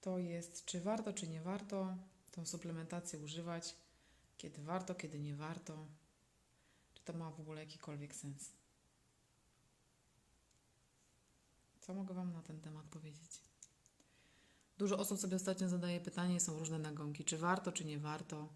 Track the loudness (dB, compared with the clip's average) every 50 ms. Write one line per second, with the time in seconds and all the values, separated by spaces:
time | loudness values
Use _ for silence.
0 | 0 2 2 2 2 2 0 -2 -4 -4 -8 -8 -6 -2 -2 0 2 4 2 4
1 | 2 0 0 0 -2 -2 -2 -2 0 0 0 0 0 0 2 2 2 2 0 -2
2 | -4 -10 -16 -20 -20 -12 -8 -6 -4 -4 -4 -4 -2 -2 -2 -2 -2 -2 -4 -4
3 | -4 -4 -6 -4 -4 -4 -4 -4 -2 -2 -2 -2 -2 -4 -8 -8 -14 -20 -20 -20
4 | -20 -20 -20 -20 -20 -20 -16 -10 -10 -8 -8 -6 -2 0 2 2 2 0 -2 -2
5 | -2 -4 -2 -2 -2 -2 -2 -2 -2 -2 -4 -4 -4 -6 -8 -8 -8 -10 -12 -16
6 | -20 -20 -20 _ _ _ _ -20 _ _ _ _ _ -20 -20 -20 _ _ -20 -16
7 | -8 -4 -4 -2 -2 -4 -6 -8 -8 -8 -8 -8 -8 -10 -12 -12 -8 -6 -6 -6
8 | -6 -6 -8 -6 -6 -6 -6 -6 -8 -10 -12 -16 _ _ _ _ _ _ _ _
9 | _ _ _ _ _ _ _ _ _ _ _ _ -20 -20 _ _ _ _ _ _
10 | _ -20 _ -20 -20 -20 -20 -20 _ _ -20 -20 _ _ _ _ _ _ _ _
11 | -20 _ _ -20 _ _ -20 -20 _ -20 -20 -20 -20 _ _ -20 -8 -4 -2 -2
12 | 0 0 0 0 0 0 0 -2 -4 -6 -8 -8 -6 -8 -8 -8 -10 -10 -10 -10
13 | -10 -8 -10 -12 -12 -12 -14 -14 -14 -16 _ _ -20 -20 -20 _ _ -20 _ _
14 | -20 -20 -20 -20 -20 -20 -20 -20 -20 -20 -20 -20 -20 -20 -2 2 4 6 6 6
15 | 4 4 4 2 2 4 4 4 4 4 2 4 4 4 6 4 4 4 2 2
16 | 0 0 0 2 4 6 6 6 6 4 4 0 2 2 2 2 2 2 0 0
17 | 0 -2 -2 0 2 2 2 4 6 6 6 6 6 2 0 2 0 0 -2 0
18 | 0 0 0 -2 -2 -4 -4 -4 -4 -6 -10